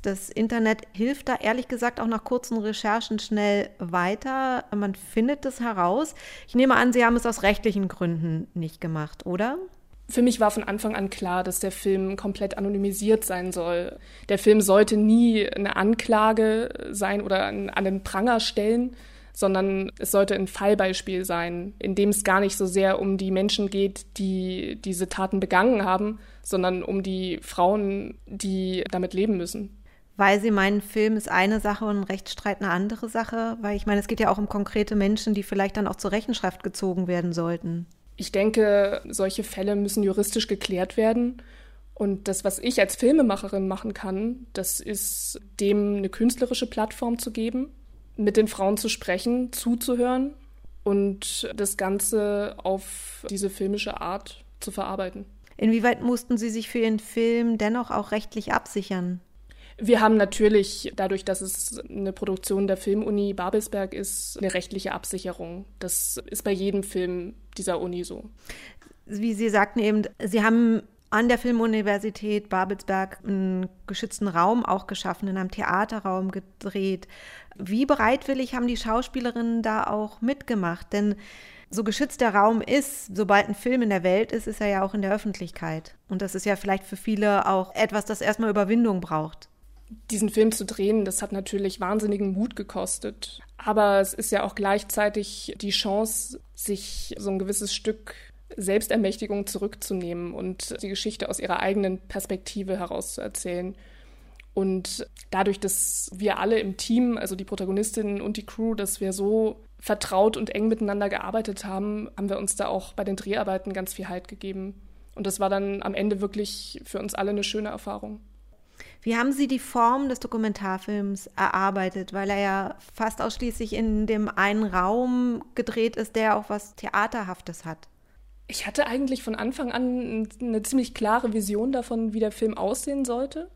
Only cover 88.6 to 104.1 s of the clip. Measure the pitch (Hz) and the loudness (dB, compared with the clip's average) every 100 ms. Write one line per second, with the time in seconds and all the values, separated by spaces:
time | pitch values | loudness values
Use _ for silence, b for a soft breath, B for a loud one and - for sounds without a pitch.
88.6 | 196 233 233 185 - 156 156 - - _ | 4 4 4 2 0 -2 -2 -10 -20 _
89.6 | - - - 220 - 214 214 214 220 220 | -20 -20 -20 -20 -6 0 2 4 4 4
90.6 | 196 - 196 220 196 185 202 196 190 202 | -6 -2 2 2 0 -2 -4 -6 -4 -2
91.6 | 196 - 185 214 214 202 202 190 233 - | -2 -2 -2 0 0 0 0 0 -2 -4
92.6 | 196 185 185 - 214 208 - - - - | -8 -6 -4 -4 -8 -10 -14 -14 -20 -8
93.6 | - 220 208 196 196 - 214 202 202 - | 0 4 6 6 4 0 -2 0 0 -2
94.6 | 196 202 202 - 208 208 202 - - - | 0 0 0 0 0 0 -6 -8 -12 -6
95.6 | 202 196 214 202 220 - - 262 - - | -2 0 0 0 0 -2 -6 -12 -18 -10
96.6 | - 196 - - - - 202 190 190 202 | -6 -4 -6 -8 -8 -6 -4 -2 -2 -2
97.6 | 208 - 220 220 - - - - - - | -4 -4 -4 -4 -8 -18 -20 -20 -16 -6
98.6 | 190 202 - 233 220 - 220 202 202 196 | 0 0 2 2 2 -2 -4 -4 -4 -4
99.6 | 202 - - 190 175 175 175 - 185 185 | -6 -6 -6 -4 -4 -6 -6 -6 -8 -8
100.6 | - - 196 196 214 220 - - 190 175 | -10 -8 -6 -4 -4 -4 -6 -4 -2 0
101.6 | 190 202 190 185 - 202 - 185 - 202 | 0 2 0 -2 -8 -8 -6 -6 -6 -8
102.6 | 190 190 175 - - - - - 180 175 | -4 -4 -4 -6 -6 -8 -8 -8 -6 -4
103.6 | 185 196 b b b | -6 -8 b b b